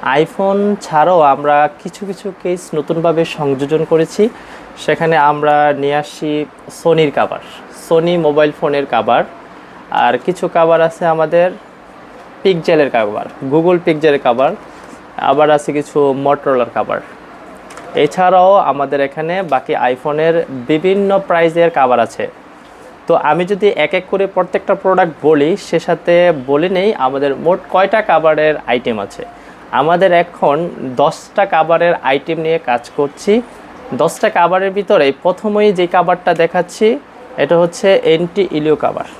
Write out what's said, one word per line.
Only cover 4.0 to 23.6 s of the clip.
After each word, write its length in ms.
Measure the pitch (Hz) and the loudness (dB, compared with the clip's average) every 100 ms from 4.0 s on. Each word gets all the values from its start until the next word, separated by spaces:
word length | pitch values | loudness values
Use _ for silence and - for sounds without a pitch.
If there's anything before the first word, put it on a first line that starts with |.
| 165 - 214 - - - - - | 0 0 -2 -2 -20 -20 -20 -10
সেখানে 400 | - 151 165 160 | -4 -2 0 2
আমরা 560 | 143 147 147 147 147 | 2 2 2 2 2
নিয়ে 220 | 139 139 147 | 0 -2 -2
আসি 500 | 147 - 151 151 147 - - - | -4 -8 -6 -4 -6 -12 -20 -4
Sony-র 280 | 170 160 151 139 | 0 2 2 0
কভার, 240 | 107 - - - - - - | -4 -4 -14 -20 -20 -20 -2
Sony 280 | 165 170 175 | 0 2 0
মোবাইল 340 | 156 147 151 147 | 0 2 0 0
ফোনের 260 | 156 143 139 | -2 -2 -2
কভার, 380 | 120 110 127 - - - - - - - | -2 0 0 -2 -10 -20 -20 -20 -20 -6
আর 260 | - 123 123 - | 0 0 0 -4
কিছু 220 | 175 175 | -4 -2
কভার 340 | 170 165 165 | 0 2 2
আছে 240 | 165 165 175 | 2 0 -2
আমাদের 460 | 160 156 170 180 196 - - - - - - - - | 0 0 2 0 -2 -20 -20 -20 -20 -20 -20 -20 -4
Pixel-এর 460 | 190 175 156 160 139 | 0 0 2 2 2
কভার, 360 | 120 104 107 - - 135 | 0 -2 -4 -10 -12 -2
Google 280 | 151 165 180 175 | 0 2 0 0
Pixel-এর 320 | 156 156 143 | 0 2 2
কভার, 280 | 139 120 143 208 - - - - - - | 0 0 0 -2 -14 -20 -20 -20 -18 -6
আবার 340 | - 139 151 | -2 2 4
আছে 220 | 151 - | 2 0
কিছু 420 | 147 143 151 143 135 139 | -6 -4 0 0 0 -2
Motorola-র 440 | 143 143 131 117 - | -2 0 -2 -2 -4
কভার। 240 | - 101 - - - - - - - - - - | -4 -6 -8 -20 -20 -20 -20 -20 -20 -20 -8 -2
এছাড়াও 580 | 156 185 185 185 185 | -2 2 2 4 6
আমাদের 480 | 196 151 139 139 139 | 4 2 -2 -2 -2
এখানে 420 | 139 156 160 180 | -4 -4 -6 -6
বাকি 300 | 180 131 - | -2 -4 -2
iPhone-এর 680 | 151 127 127 156 147 160 165 - 135 120 | -2 -2 -2 -4 -2 0 0 -2 -10 -4
বিভিন্ন 520 | 156 180 196 196 196 196 | -2 0 0 0 0 0
প্রাইসের 420 | 170 165 165 170 | 0 2 2 0
কভার 300 | 160 131 123 | 2 2 2
আছে। 280 | 113 - 104 - - - - - - - - | 0 -4 -10 -10 -20 -20 -20 -20 -20 -20 -2
তো 80 | 165 | 0
আমি 300 | 143 156 180 | 0 -2 -2
যদি 220 | 202 | 0